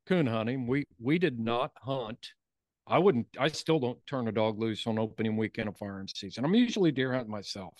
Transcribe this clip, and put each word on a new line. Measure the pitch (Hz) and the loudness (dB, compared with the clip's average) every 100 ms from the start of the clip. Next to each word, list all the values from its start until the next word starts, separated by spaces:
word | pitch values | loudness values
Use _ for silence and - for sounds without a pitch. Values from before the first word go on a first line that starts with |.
| - | 0
coon | 185 135 | 2 2
hunting. | 113 110 135 120 | 2 0 -2 0
We, | 139 139 - | -2 -2 -6
we | 117 175 | 0 2
did | 175 120 | 0 0
not | 113 120 123 - | -2 0 -2 -6
hunt. | 127 135 110 120 - - _ _ _ _ - | -6 -6 -6 -10 -16 -20 _ _ _ _ 0
I | 139 | 4
wouldn't, | 190 123 101 - | 6 4 0 -2
I | 143 | -2
still | 147 - 160 | 0 0 2
don't | 123 123 - | 0 -4 -6
turn | 135 113 | -4 -2
a | |
dog | 107 110 107 | 2 2 0
loose | 113 107 120 | -2 -2 -2
on | 110 | 0
opening | 110 - 110 110 | -2 0 0 0
weekend | 110 - 107 | -2 -2 -6
of | - | -6
firearms | 101 98 95 - | -10 -10 -12 -12
season. | 98 113 139 | -10 -2 2
I'm | |
usually | 220 240 220 175 | 4 4 4 2
deer | 135 131 | 2 0
hunting | 127 110 | -2 -4
myself, | 107 - 101 90 - | -8 -8 -12 -12 -14